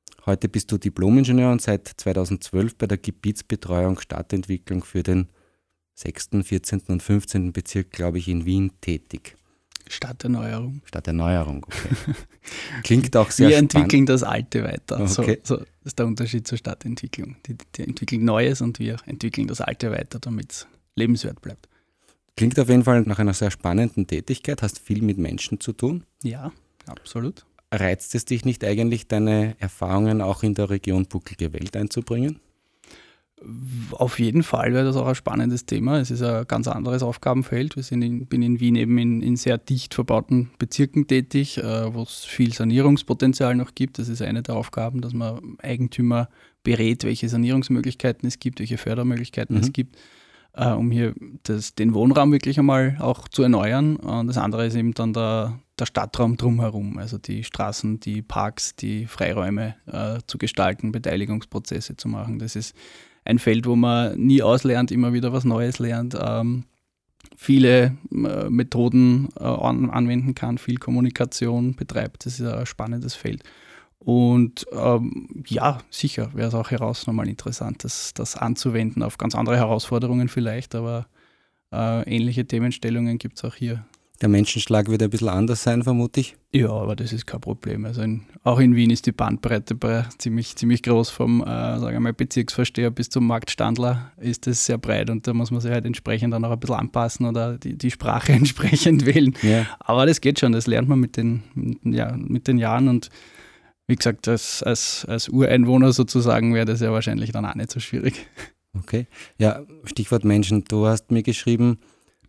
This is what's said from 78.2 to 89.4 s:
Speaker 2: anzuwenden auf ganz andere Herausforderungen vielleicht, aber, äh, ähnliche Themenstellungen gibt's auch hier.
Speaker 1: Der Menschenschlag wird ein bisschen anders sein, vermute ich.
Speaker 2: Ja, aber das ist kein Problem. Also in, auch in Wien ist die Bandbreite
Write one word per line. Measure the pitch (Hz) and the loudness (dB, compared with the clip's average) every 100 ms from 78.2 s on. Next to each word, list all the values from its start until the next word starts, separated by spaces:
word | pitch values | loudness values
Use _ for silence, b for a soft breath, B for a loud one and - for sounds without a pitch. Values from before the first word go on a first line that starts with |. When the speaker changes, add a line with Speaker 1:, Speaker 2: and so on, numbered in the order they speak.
| - - | -8 -4
Speaker 2:
anzuwenden | 117 117 131 113 110 120 | -4 -2 -2 0 -2 -2
auf | 113 - | -4 -4
ganz | 117 110 | -4 -2
andere | 117 120 | 2 2
Herausforderungen | 113 113 - 120 123 123 123 | 2 0 0 -2 0 0 0
vielleicht, | 131 113 117 - 117 | -2 -4 -4 -8 -6
aber, | 117 117 113 _ _ _ _ _ _ | -6 -6 -8 _ _ _ _ _ _
äh, | 110 113 117 - | -4 0 -2 -2
ähnliche | 117 120 120 123 | 0 0 -2 -2
Themenstellungen | 117 123 - 117 117 117 117 | 0 -2 -2 -2 -2 0 -2
gibt's | 120 - | -6 -10
auch | 117 - | -10 -6
hier. | 120 117 110 _ _ - | -6 -6 -10 _ _ 0
Speaker 1:
Der | 107 | 4
Menschenschlag | 101 104 110 - 107 104 | 4 4 0 2 2 2
wird | 110 | 2
ein | 107 | 2
bisschen | 107 110 | 0 0
anders | 92 113 117 | 2 2 0
sein, | 123 120 | 0 0
vermute | 120 120 120 - | 2 0 0 -2
ich. | 127 - _ | -4 -8 _
Speaker 2:
Ja, | 139 110 | 0 2
aber | 110 104 107 | 0 -4 -4
das | 113 | -6
ist | 113 - | -8 -8
kein | 120 | -10
Problem. | 117 110 110 107 110 | -8 -8 -6 -6 -6
Also | 117 | -4
in, | 110 110 - - | -4 -4 -8 -4
auch | 123 123 | 2 6
in | 127 120 | 8 8
Wien | 117 | 6
ist | 117 - | 4 0
die | |
Bandbreite | - 107 107 | -2 -2 -2